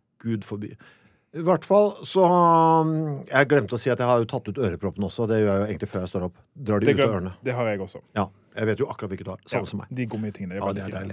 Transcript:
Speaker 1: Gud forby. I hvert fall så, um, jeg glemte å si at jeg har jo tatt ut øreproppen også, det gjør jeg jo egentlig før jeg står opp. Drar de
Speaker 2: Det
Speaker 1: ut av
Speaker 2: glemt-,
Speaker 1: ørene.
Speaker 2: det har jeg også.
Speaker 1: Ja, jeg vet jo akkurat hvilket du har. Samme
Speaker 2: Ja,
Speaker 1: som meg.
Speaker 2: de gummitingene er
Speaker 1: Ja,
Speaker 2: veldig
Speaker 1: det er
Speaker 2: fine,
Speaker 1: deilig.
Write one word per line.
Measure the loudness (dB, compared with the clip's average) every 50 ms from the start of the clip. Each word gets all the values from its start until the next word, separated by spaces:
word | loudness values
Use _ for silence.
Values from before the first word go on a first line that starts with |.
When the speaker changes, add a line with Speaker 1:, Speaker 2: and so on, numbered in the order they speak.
| _ _ _ _
Speaker 1:
Gud | -6 -4 -4 -4 -6
forby. | -8 -10 -10 -10 -12 -14 -18 -20 -20 _ _ _ _ _ _ _ _ -10
I | -4
hvert | 0 2 0 0 2
fall | 2 4 4 4 4 0 -6 -12
så, | -4 2 4 4
um, | 6 6 6 6 6 6 6 6 6 6 6 4 2 0 0 -2 -4 -6 -8 -8
jeg | 0 2 2 4 6
glemte | 4 2 2 2 -4
å | -2
si | 0 0
at | 0 2
jeg | 2 2
har | 2 2
jo | 2
tatt | 0 -4 -8 -6 -6
ut | -4 -2
øreproppen | -2 -2 -2 -2 -6 -6 -4 -4 -6
også, | -6 -2 -4 -2 0
det | 2 2 2
gjør | 2 2
jeg | 2
jo | 0 -2
egentlig | -4 -6 -8 -6
før | -6 -6
jeg | -6 -4
står | -6 -4 -6
opp. | -6 -8 _ _ _ _ -12 -4
Drar | -2 0 2
de | 4
Speaker 2:
Det | 2 4
Speaker 1:
ut | 4
av | 2 2
Speaker 2:
glemt-, | 0 -2
Speaker 1:
ørene. | -4 -6 -10 -8 -6
Speaker 2:
det | -6 -4
har | -2 -2 -2
jeg | -2 -4
også. | -6 -10 -12 -16 -16 _ -4
Speaker 1:
Ja, | -4 -4 -4 _ _ _ _ -8
jeg | -4 -2
vet | -2 0 -2
jo | -2 -6
akkurat | -6 -10 -8 -8
hvilket | -8 -8 -10
du | -12
har. | -12 -14 _
Samme | -6 -6 -4
Speaker 2:
Ja, | -4
Speaker 1:
som | -4 -8 -10
meg. | -8 -8 -6
Speaker 2:
de | -6 -6 -6
gummitingene | -6 -6 -6 -8 -8 -8 -10 -8 -8
er |
Speaker 1:
Ja, | -6 -4
Speaker 2:
veldig | -4 -4
Speaker 1:
det | -4 -6
er | -8
Speaker 2:
fine, | -8 -8
Speaker 1:
deilig. | -8 -8